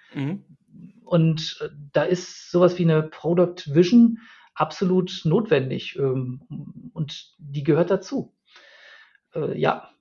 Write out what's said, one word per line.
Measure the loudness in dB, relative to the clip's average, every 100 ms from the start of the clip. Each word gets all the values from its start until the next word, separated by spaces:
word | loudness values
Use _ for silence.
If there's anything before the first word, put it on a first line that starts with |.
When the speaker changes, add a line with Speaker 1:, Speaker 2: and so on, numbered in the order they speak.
| _
Speaker 1:
Mhm. | -6 -6 -6 -12 -20 _ -20 -20 _
Speaker 2:
Und, | -2 2 2 0 -6 -10
äh, | -12 -14 -4
da | -2
ist | 0 -2 -4 -16 -2
sowas | 4 4 4
wie |
eine | 2 2
Product | 0 -4 -2 2 0 -2 0
Vision | 2 6 6 6 2 -12 -20 _
absolut | -4 -4 -2 0 0 0 -4
notwendig, | 0 0 2 2 0 -6 -8 -4
ähm, | -2 -2 -4 -10 -14 -16 -14 -16 -12
und | -8 -8 -10 -20 _
die | -12 -4
gehört | 0 2 2
dazu. | -2 -4 -8 -8 _ _ -20 -20 -20 -20 -20 -20 _ _
Äh, | -8 -6 -2
ja, | -2 -2 -8 _